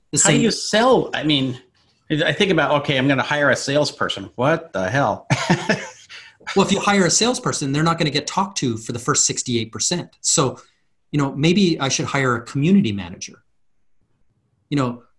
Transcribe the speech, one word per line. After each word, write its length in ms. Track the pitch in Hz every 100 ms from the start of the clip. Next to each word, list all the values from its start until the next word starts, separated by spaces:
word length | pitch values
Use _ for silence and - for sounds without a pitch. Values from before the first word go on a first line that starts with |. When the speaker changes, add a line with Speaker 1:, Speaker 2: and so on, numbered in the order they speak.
| -
Speaker 1:
the 60 | 147
Speaker 2:
How 120 | -
do 60 | 147
Speaker 1:
same 60 |
Speaker 2:
you 100 | 226
sell? 600 | 190 - 208 247 220 -
I 100 | -
mean, 380 | 147 143 131 123 - _ _ _ -
I 240 | 151 165
think 180 | 147 196
about, 200 | 165 139 147
okay, 160 | 143 135
I'm 100 | 135
gonna 140 | 131
hire 300 | 117 147 143
a 40 | 117
salesperson. 760 | - 143 143 - 95 - 101 -
What 380 | 131 165 -
the 160 | 95 92
hell? 380 | 131 127 92 - - -
<laughs> 80 | 185 - - - - - - - _ - 196
Speaker 1:
Well, 80 |
if 80 | 190
you 80 | 196
hire 280 | - 202 175
a 20 |
salesperson, 600 | - 226 254 - - 139
they're 100 | 143
not 160 | 165 165
gonna 140 | 156
get 160 | 139 143
talked 320 | - 196 -
to 180 | 135 110
for 140 | -
the 80 | 120
first 260 | - 135 -
sixty-eight 460 | 131 - 117 113
percent. 440 | 107 - 175 - _
So, 380 | - - 131 131 - _ _ _ _
you 60 | 147
know, 160 | 139
maybe 460 | 135 156 180 185 160
I 100 | 135
should 160 | - 131
hire 300 | - 131 117
a 60 |
community 500 | - 139 151 196 120
manager. 520 | 101 90 95 - - _ _ _ _ _ _ _ _ _ _ _ _ -
You 80 | 147
know, 260 | 127 120 _